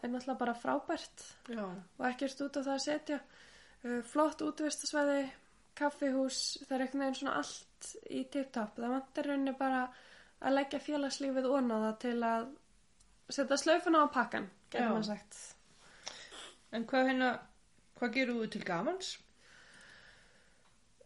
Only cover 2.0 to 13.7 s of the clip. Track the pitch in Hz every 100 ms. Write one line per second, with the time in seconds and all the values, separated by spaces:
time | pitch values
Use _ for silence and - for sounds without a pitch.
2 | 254 247 277 - 277 285 269 269 285 302
3 | 302 285 - - - - - - 240 240
4 | 233 294 311 294 311 302 302 294 - 302
5 | 285 277 269 - - - _ - 294 294
6 | 285 262 262 269 - - 277 262 262 277
7 | 269 262 277 - 285 - - - - 440
8 | - 262 262 285 262 233 214 - 233 262
9 | 262 - 294 277 269 262 269 262 254 -
10 | - - - - - 269 277 277 285 294
11 | 277 - 277 262 262 277 247 220 220 220
12 | 247 233 233 226 247 294 _ _ _ _
13 | _ _ - - 262 277 320